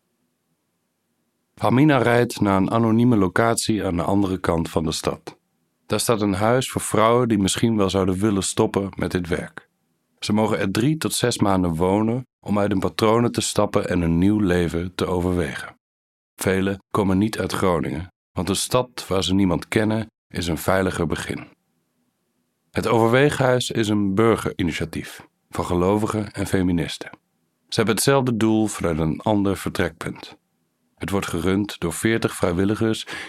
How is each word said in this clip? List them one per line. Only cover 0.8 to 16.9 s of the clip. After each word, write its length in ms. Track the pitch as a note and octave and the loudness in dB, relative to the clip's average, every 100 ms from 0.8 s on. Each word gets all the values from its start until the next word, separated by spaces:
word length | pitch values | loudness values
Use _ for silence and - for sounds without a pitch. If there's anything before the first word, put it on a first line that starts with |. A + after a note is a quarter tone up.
| _ _ _ _ _ _ _ | _ _ _ _ _ _ _
Hamina 440 | - G#2+ A#2 D3+ C3+ | -2 2 4 6 4
rijdt 420 | A2+ A#2+ A#2+ - | 4 4 2 0
naar 160 | G#2 F#2+ | 2 2
een 140 | F#2+ | 2
anonieme 460 | A2+ A2+ A2 B2 A2 | 2 2 4 4 4
locatie 680 | F#2 F2 A#2 A2+ - G#2+ | 2 2 2 0 0 -2
aan 120 | F#2 E2+ | 0 -2
de 60 | |
andere 360 | D#2+ G2 G2 F#2 | 0 2 0 -2
kant 320 | - E2+ D#2+ | -2 -2 0
van 140 | - | -2
de 80 | D#2+ | -2
stad. 460 | D#2 - C#2 - - _ _ _ _ - | -4 -4 -6 -12 -20 _ _ _ _ -6
Daar 140 | G#2 | -4
staat 200 | - A2+ | 0 0
een 120 | G#2 | 0
huis 380 | F#2 A2 B2+ C3 | 0 2 0 0
voor 100 | G2+ | -6
vrouwen 480 | - G2+ A2 A#2+ B2 | -2 2 4 4 2
die 100 | G#2 | 2
misschien 380 | F#2+ - A#2 A2 | 0 0 0 2
wel 140 | F#2+ | 2
zouden 280 | F#2+ F#2+ F#2 | 2 0 0
willen 240 | G#2+ G2 | 0 0
stoppen 460 | F2+ - A2 G2 G2 - | -2 0 0 0 -4 -4
met 140 | F2 | -4
dit 180 | F2+ E2+ | -2 -2
werk. 400 | D#2 E2 - _ _ _ _ _ - | -4 -6 -14 _ _ _ _ _ -12
Ze 140 | - | -2
mogen 260 | A2 A2 G#2+ | 0 0 0
er 120 | G2 | -2
drie 260 | F#2+ C3 D#3+ | 0 0 0
tot 160 | G#2+ | -4
zes 260 | - B2 - | -2 -2 0
maanden 360 | G#2 F#2+ F2+ | 2 2 2
wonen 520 | D#2+ F#2 G2+ A2 A#2+ C3 _ | 0 2 2 0 -2 -6 _
om 180 | - G#2 | -4 0
uit 120 | G2+ | 0
hun 100 | F#2+ | 0
patronen 520 | F2+ - A2 A#2 A#2+ | -2 0 2 4 2
te 80 | A#2 | -2
stappen 480 | - - G#2 G#2 - | -4 0 0 0 0
en 120 | F2+ | 0
een 180 | E2+ E2 | 0 2
nieuw 200 | F#2+ G#2+ | 4 2
leven 560 | G2 F2+ E2+ E2 F2+ | 2 2 0 -2 -6
te 120 | - E2 | -4 -2
overwegen. 680 | F2+ F2+ F2 D#2 - - - _ _ _ _ _ | 0 0 0 -2 -6 -14 -18 _ _ _ _ _
Velen 480 | - - F#2+ G2 G2 _ | -6 -2 0 0 -4 _